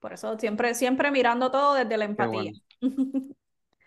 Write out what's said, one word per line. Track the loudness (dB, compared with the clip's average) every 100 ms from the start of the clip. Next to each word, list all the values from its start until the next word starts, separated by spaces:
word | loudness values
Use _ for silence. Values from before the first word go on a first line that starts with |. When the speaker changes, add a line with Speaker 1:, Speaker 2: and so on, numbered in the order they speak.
Speaker 1:
Por | -16
eso | -10 -8 -4
siempre, | -2 0 0 0
siempre | 0 2 2
mirando | 4 4 2 2
todo | 2 4 2
desde | 2 0
la | -2 -2
Speaker 2:
Qué | -2
Speaker 1:
empatía. |
Speaker 2:
bueno. | -2 -6 -10 _ _
Speaker 1:
<laughs> | -4 -2 -2 -2 -6 -12 _ _ _ _